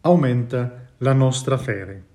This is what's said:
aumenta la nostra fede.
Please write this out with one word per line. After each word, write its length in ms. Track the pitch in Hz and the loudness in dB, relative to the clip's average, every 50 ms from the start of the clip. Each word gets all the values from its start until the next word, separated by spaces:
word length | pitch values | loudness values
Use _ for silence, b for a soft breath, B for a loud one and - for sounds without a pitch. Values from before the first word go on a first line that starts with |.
aumenta 880 | _ 165 175 175 147 127 123 123 120 117 131 127 123 123 - - - - _ _ | _ 4 4 4 4 2 0 -2 -2 -2 -4 -4 -4 -6 -8 -12 -20 -20 _ _
la 140 | 127 131 135 | 0 2 2
nostra 440 | 135 135 131 127 - - - 131 | 4 4 2 0 -2 -2 -2 -2
fede. 460 | 131 - - 107 98 95 92 98 98 95 _ _ | -2 -2 -6 -6 -6 -8 -12 -14 -16 -18 _ _